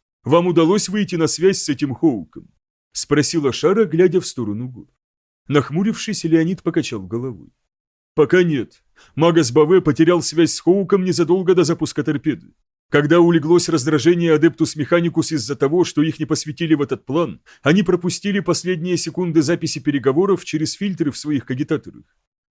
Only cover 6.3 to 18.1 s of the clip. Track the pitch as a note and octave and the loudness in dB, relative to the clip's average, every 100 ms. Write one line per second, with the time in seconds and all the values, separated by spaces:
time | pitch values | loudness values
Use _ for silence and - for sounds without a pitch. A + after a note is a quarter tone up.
6.3 | D#3+ D#3+ F3+ - E3 - G#2+ F#2 A2+ C3 | 0 0 -2 -4 -4 -4 -8 -8 -8 -8
7.3 | G2 - _ _ _ _ _ _ - D3 | -12 -20 _ _ _ _ _ _ 0 4
8.3 | F3+ F3 C#3+ G2+ _ _ _ _ - E3+ | 4 2 0 -6 _ _ _ _ 0 2
9.3 | E3+ B2+ C3+ D3+ F#3 D#3+ C3+ E3 F3 D#3 | 4 2 2 4 4 2 2 4 2 0
10.3 | D3+ D#3+ - - G3 F#3 G3 F#3 C3+ D#3+ | 0 0 0 0 0 2 0 0 0 0
11.3 | F#3 F3+ F3 D#3 E3+ D3+ - D3+ C#3+ D#3 | 2 2 2 2 0 -4 -4 -4 -4 -4
12.3 | B2 - _ _ _ _ C#3+ D3 F3 E3+ | -6 -10 _ _ _ _ 0 4 4 6
13.3 | E3+ D3 F3 E3+ D#3+ C3 D3+ D3 F3 E3+ | 4 4 2 2 -2 0 2 2 2 2
14.3 | D3+ D#3+ - D#3 D3+ C#3+ F3 E3+ E3 - | 4 2 2 -4 -4 0 0 0 -2 -2
15.3 | D#3 A#2 C#3 C#3 F3 E3+ - D#3+ - D3 | -4 -6 -2 0 0 0 0 -2 -4 -4
16.3 | D3+ D3+ C3+ E3 D3+ C#3 B2 - D3 D#3 | -4 -6 -6 0 0 0 -6 -4 -4 -4
17.3 | D#2 _ _ C3+ F#3 G3 F3+ F3 | -6 _ _ 2 2 2 0 -2